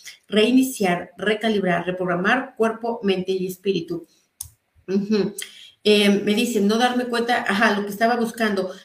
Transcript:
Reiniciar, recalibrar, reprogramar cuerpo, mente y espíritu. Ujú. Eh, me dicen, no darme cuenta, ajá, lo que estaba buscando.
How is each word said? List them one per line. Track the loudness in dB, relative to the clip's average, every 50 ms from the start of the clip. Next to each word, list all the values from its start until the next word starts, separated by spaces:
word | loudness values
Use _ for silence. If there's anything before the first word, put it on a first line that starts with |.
| -20 -20 -20 _ _ -2
Reiniciar, | 2 2 4 6 6 4 4 2 -2 -2 0 0 0 0 -4 -10 -12 -6
recalibrar, | -2 -2 -2 0 0 0 0 0 0 0 0 0 -2
reprogramar | -4 -4 -4 -2 -2 -2 -2 0 0 0 0 -2 -6 -2 -2
cuerpo, | 0 0 0 -4 -6 -6 -6 -4 0
mente | 0 0 0 0 -4
y | -2 -4 -2 -6
espíritu. | -8 -6 -4 -2 -2 -2 -2 -4 -8 -8 -8 _ _ _ _ _ _ -16 -16 -16 _ _ _ _ _ _ _
Ujú. | -2 -2 -2 0 0 0 0 0 -2 -4 -8 -14 -16 -16 -20 -20 -20 _ _ 2
Eh, | 4 4 6 6 4
me | 4 2 2 0 0
dicen, | 0 0 0 2 2 2 2
no | 2 4
darme | 2 2 2 0 -2
cuenta, | -2 -2 -2 0 0 -2 -2 0 -2
ajá, | 0 2 2 0 0 0
lo | -4
que | -6
estaba | -4 0 0 0 2 0
buscando. | -2 -4 -2 -2 -2 -2 0 -2 -4 -4 -6 -12 -18